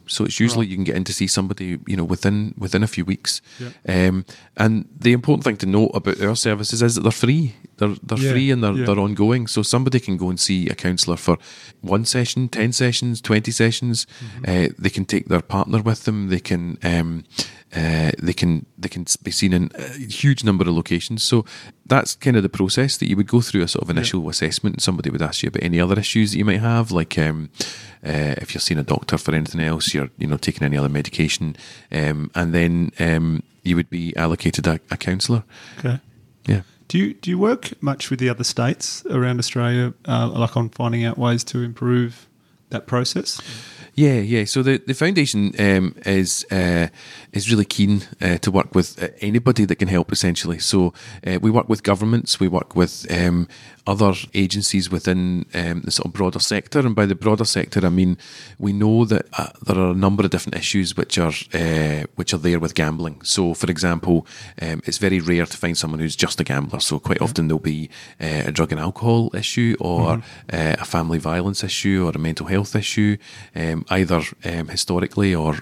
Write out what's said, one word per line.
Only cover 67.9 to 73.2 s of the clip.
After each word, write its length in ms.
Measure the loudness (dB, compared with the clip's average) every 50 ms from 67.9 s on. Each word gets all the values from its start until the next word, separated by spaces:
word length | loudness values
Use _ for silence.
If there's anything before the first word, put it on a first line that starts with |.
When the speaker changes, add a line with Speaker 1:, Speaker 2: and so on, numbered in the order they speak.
| -14 -18 -20 -20 -14 -10
Speaker 1:
uh, 220 | -6 -4 -4 -4 -4
a 60 | -2
drug 200 | -2 -2 -2 -2
and 80 | -2 -4
alcohol 520 | -4 -6 -4 -2 0 2 2 2 2 0 -2
issue 420 | -4 -6 -4 -2 0 0 0 0 -2
or, 380 | -2 -2 0 0 2 0 0
Speaker 2:
Mm-hmm. 380 | -2 -4 -10 -18 -20 -10 -6 -4
Speaker 1:
uh, 200 | -2 0 0 -2 -2
a 60 | -4
family 320 | -4 -4 -2 -2 0 -2
violence 460 | -2 -2 -2 -2 -2 -2 -2 -4 -4 -6
issue 420 | -6 -4 -2 0 2 2 2 2
or 60 | 0 -2
a 40 | -2
mental 260 | -2 -4 -4 -4 -4
health 300 | -2 0 0 0 0 -4
issue, 420 | -4 -4 -2 0 2 2 2 0 -2